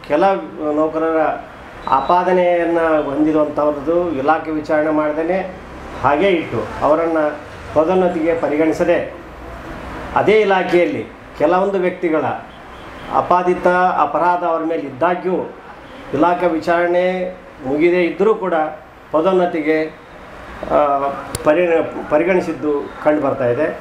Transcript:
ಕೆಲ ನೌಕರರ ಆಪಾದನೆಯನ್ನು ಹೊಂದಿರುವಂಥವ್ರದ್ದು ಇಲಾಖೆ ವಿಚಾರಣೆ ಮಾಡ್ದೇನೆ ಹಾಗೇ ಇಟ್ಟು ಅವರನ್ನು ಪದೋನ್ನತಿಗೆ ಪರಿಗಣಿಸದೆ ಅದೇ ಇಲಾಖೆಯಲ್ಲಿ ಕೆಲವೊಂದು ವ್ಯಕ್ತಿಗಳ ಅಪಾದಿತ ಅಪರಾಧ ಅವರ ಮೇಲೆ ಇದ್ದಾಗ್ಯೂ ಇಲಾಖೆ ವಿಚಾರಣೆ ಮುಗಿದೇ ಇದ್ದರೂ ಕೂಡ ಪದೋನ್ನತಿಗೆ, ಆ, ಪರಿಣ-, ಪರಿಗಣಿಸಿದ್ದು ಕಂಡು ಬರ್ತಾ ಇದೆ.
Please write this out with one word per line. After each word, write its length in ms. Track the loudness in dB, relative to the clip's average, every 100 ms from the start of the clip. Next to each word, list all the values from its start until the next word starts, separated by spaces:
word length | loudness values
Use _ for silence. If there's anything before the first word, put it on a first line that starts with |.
| 0
ಕೆಲ 160 | 2 4 2 -4 -6 -2
ನೌಕರರ 640 | 0 0 0 0 2 0 -2 -8 -16 -18 -12 0
ಆಪಾದನೆಯನ್ನು 1120 | 0 4 2 4 4 4 2 2 2 4 2
ಹೊಂದಿರುವಂಥವ್ರದ್ದು 1080 | 0 2 2 4 2 2 0 0 0 0 0
ಇಲಾಖೆ 380 | 0 2 0 0
ವಿಚಾರಣೆ 400 | -6 0 0 2
ಮಾಡ್ದೇನೆ 640 | 0 0 -2 0 -2 -2 -10 -14 -14 -14 -2
ಹಾಗೇ 260 | 0 2 2
ಇಟ್ಟು 560 | 2 -2 -6 -6 -2
ಅವರನ್ನು 540 | 2 2 2 0 -2 -4 -14 -16 -4
ಪದೋನ್ನತಿಗೆ 600 | 0 2 2 2 0 0
ಪರಿಗಣಿಸದೆ 920 | 0 0 2 0 2 2 2 0 -10 -16 -16 -16 -14 -14 -12 -12 -12 -4
ಅದೇ 260 | 0 4 4
ಇಲಾಖೆಯಲ್ಲಿ 680 | 4 2 2 2 2 -2 -8 -14 -20 0
ಕೆಲವೊಂದು 400 | 2 4 2 0
ವ್ಯಕ್ತಿಗಳ 460 | -2 -2 -2 0 -2 -6 -10 -18 -18 -18 -18 -16 -2
ಅಪಾದಿತ 520 | -2 2 2 4 2 4 4 2 2
ಅಪರಾಧ 460 | 0 2 2 2
ಅವರ 180 | 0 -2
ಮೇಲೆ 200 | -2 -4
ಇದ್ದಾಗ್ಯೂ 680 | -6 -2 0 0 0 -2 -4 -10 -18 -20 -20 -18 -6
ಇಲಾಖೆ 320 | 2 2 2 0
ವಿಚಾರಣೆ 920 | 0 0 0 2 2 2 -2 -6 -8 -18 -12 -4
ಮುಗಿದೇ 380 | 2 4 4
ಇದ್ದರೂ 300 | 2 2 2
ಕೂಡ 200 | 2 0 0 0 -6 -16 -20 -2
ಪದೋನ್ನತಿಗೆ, 760 | 0 2 2 2 0 0 0 -2 -8 -20 -20 -18 -18 -16 -12 -2
ಆ, 380 | 2 2 2 -2 -4 -10 -2
ಪರಿಣ-, 680 | 2 2 4 2 0 -6 0
ಪರಿಗಣಿಸಿದ್ದು 800 | 0 2 2 0 -4 -2 -2 -4 -2
ಕಂಡು 180 | 0 2
ಬರ್ತಾ 240 | 0 0 0
ಇದೆ. 320 | 0 -2 -4